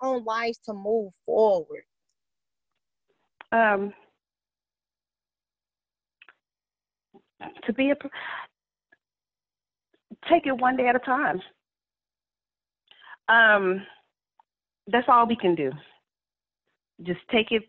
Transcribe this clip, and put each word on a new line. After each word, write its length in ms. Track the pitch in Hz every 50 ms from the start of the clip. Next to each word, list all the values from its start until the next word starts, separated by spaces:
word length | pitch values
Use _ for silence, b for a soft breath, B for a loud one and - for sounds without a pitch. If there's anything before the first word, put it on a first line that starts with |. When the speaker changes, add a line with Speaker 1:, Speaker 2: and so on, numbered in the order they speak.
Speaker 1:
own 220 | 254 262 262 247 220
lives 360 | 220 220 226 233 233 233 - _
to 80 | - 208
move 400 | 196 196 208 226 226 208 190 - _ _
forward? 580 | - - 214 220 214 196 175 156 - - - - _ _ _ _ _ _ _ _ _ _ _ _ _ _ _ _ _ _ _ _ _ _ _ _ _ _ _ _ _ _ - - -
Speaker 2:
Um, 420 | 220 226 226 214 208 196 202 202 - b b b b _ _ _ _ _ _ _ _ _ _ _ _ _ _ _ _ _ _ _ _ _ _ _ _ _ _ _ _ _ _ _ _ _ _ _ _ _ _ _ _ _ - _ - _ _ _ _ _ _ _ _ _ _ _ _ _ _ _ _ - _ _ _ - - - - - -
to 80 | - 208
be 180 | - 269 277
a, 40 | 285 285 - 277 B B B B B B B B B _ _ _ _ _ _ _ _ _ _ _ _ _ _ _ _ _ _ _ _ _ _ _ _ _ _ _ _ _ _ - - - - -
take 160 | 330 339 -
it 120 | 285 262 233
one 160 | 254 254 262
day 120 | 254 247 247
at 80 | 240
a 40 | 254
time. 420 | - 269 254 269 294 156 147 185 - - _ _ _ _ _ _ _ _ _ _ _ _ _ _ _ _ _ _ _ _ _ _ _ _ _ _ _ _ B B B B B B B -
Um, 580 | 226 233 226 220 208 202 196 185 190 190 196 B B B B _ _ _ _ _ _ _ _ _ _ _ _ _ _ _ - 202
that's 200 | 202 240 247 -
all 180 | 254 240 233
we 100 | 226 233
can 200 | 226 - 180 170
do. 160 | 156 143 131 135 147 - - _ _ _ _ _ _ _ _ _ _ _ _ _ _ _ _ _ _ _ _ _ - 170
Just 160 | 180 175 - - -
take 200 | - 220 220 -
it 120 | 233 220 214